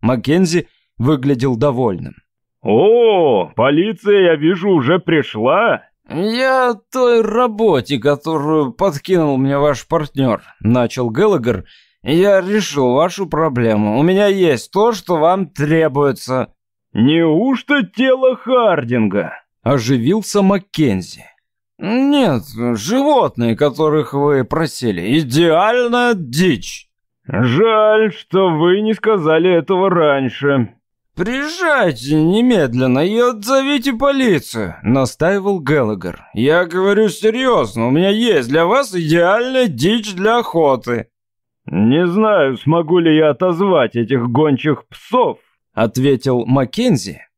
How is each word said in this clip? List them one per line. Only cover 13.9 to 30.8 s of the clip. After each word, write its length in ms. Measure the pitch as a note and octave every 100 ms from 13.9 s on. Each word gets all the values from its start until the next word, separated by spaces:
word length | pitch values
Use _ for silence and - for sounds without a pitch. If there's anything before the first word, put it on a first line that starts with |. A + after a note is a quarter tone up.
| A2+
У 40 |
меня 240 | D#3+ F#3+ G#3
есть 460 | G3 F3 B2 -
то, 200 | F#3+ A3+
что 240 | G#3+ - E3+
вам 300 | D#3 F#3+ F3
требуется". 1040 | - D3 D#3+ D#3+ C#3 C#3+ B2 - C3 A#2 _ _ _ _
"Неужто 920 | - B2 D#3+ E3 D#3 B3+ C3+ - C#4
тело 520 | F#3 - C4 C4 C4 B3+
Хардинга?" 960 | - B3+ A3+ E3 A#2 B2 G#2+ G2 D#2+ - _ _
оживился 800 | - C3+ A2+ C3+ A#2 G#3 G3+ G3+
Маккензи. 840 | G3 G3 - - D3 F#2+ E2+ - - _ _ _ _ _
"Нет, 640 | G3 A#3+ C#4 C#4+ A#3+ B2+ - A2 A#2+
животные, 840 | A2+ A#2 B3 C#4 C#4 D#3 - A#2 A2+
которых 560 | D3 A#2+ D#3 C#3+ C3
вы 320 | C#3 C#3+ C#3
просили. 720 | B2 D#3+ E3 - A#2+ F#2 F2+ D3
Идеальная 960 | C#3+ C3+ E3+ D#3 G#3 B3 A#3+ A#3+ A#3+
дичь". 800 | A3 C#3+ C3 F#3 A#2+ - - - _ _ _ -
"Жаль, 840 | F2+ B2 B2+ A3+ A3 G#3+ G#3+ G#3+
что 380 | - - F#3 F#3+
вы 300 | D#3 E3+ F#3+
не 140 | G#3+
сказали 560 | A3 G#3+ G#3 D3+ E3 F3+
этого 380 | F3 D3 F#3 F#3+
раньше". 840 | F3 D#3 C#3 C3 - C#3+ C#3 A2+ _